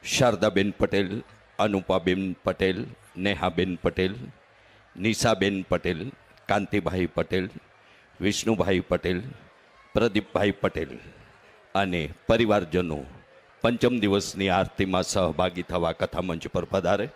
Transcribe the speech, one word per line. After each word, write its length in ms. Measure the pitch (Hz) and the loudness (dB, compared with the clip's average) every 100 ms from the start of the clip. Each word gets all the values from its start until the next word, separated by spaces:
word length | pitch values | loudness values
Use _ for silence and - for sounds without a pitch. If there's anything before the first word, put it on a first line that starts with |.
શારદાબેન 680 | - - 123 104 107 95 101 | -4 2 2 4 2 2 0
પટેલ, 400 | - 104 98 92 107 - - - - | 0 0 0 -2 -6 -12 -20 -18 -2
અનુપાબેન 640 | 107 98 92 92 87 92 95 87 | 0 0 0 0 2 0 -2 -4
પટેલ, 340 | - 92 95 90 - - - 90 | -4 0 0 0 -8 -14 -18 -4
નેહાબેન 560 | 95 98 92 85 92 87 | -2 0 -2 0 -2 0
પટેલ, 360 | 87 90 92 110 127 - _ _ - - _ - | -2 0 -2 -2 -14 -18 _ _ -20 -20 _ -4
નિશાબેન 600 | 104 107 120 104 98 98 90 | -2 0 2 2 2 0 -2
પટેલ, 300 | 87 87 82 110 - - - - | -2 0 -4 -8 -14 -20 -20 -2
કાંતિભાઈ 600 | 101 95 104 82 92 87 - | -2 2 -2 0 0 -2 -2
પટેલ, 320 | 87 92 92 - _ _ - - _ - | -2 -2 -4 -10 _ _ -20 -20 _ -4
વિષ્ણુભાઈ 640 | 101 101 110 107 90 95 - | -2 0 0 0 2 2 2
પટેલ, 300 | 90 90 90 123 - - _ _ - - - | -2 0 -4 -6 -16 -20 _ _ -20 -6 0
પ્રદીપભાઈ 580 | 113 101 95 90 101 98 | 2 0 -2 0 0 0
પટેલ 300 | 98 - 78 62 - - - - - - _ 98 | -4 -4 -10 -12 -18 -20 -20 -20 -20 -20 _ -2
અને 260 | 98 87 76 - - | 0 0 -4 -8 0
પરિવારજનો 760 | 113 117 104 85 87 87 76 65 - - - _ - | 4 4 2 2 -2 -2 -6 -8 -18 -20 -20 _ -2
પંચમ 320 | 113 123 127 123 | 0 2 2 2
દિવસની 500 | 101 101 - 92 98 | 2 2 0 -2 2
આરતીમાં 600 | 90 92 - 95 92 90 | 2 0 -2 0 0 0
સહભાગી 560 | 104 87 78 90 87 87 | 0 0 0 -2 -2 -4
થવા 220 | 87 85 | -2 -2
કથા 320 | 82 92 85 92 | -2 -4 -4 -4
મંચ 260 | 82 - | -6 -4
પર 120 | - 85 | -6 -2
પધારે. 420 | 95 87 101 123 | -2 0 0 -2